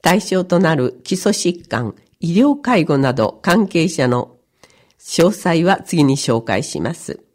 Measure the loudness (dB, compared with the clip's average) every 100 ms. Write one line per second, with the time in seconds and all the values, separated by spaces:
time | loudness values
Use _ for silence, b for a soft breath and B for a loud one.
0 | 2 0 0 -2 0 2 2 2 -2 -4
1 | -6 -2 0 0 -2 -4 -6 -6 -6 -10
2 | b _ 0 2 2 2 0 0 2 2
3 | 2 0 -2 -2 0 2 2 0 -2 0
4 | 0 0 -4 _ _ b b b b b
5 | -8 0 2 2 -2 2 2 0 -2 2
6 | 2 2 0 -2 0 -4 -4 -6 -6 -8
7 | -12 -14 _